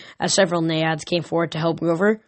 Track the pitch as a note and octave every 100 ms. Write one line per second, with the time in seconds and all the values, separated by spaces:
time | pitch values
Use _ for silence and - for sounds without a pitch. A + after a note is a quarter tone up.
0 | - - F3 - F3 E3+ E3 D#3+ D#3+ D#3
1 | - F3 D3+ E3 E3 D#3+ E3 D#3 E3 E3
2 | G3+ G#3+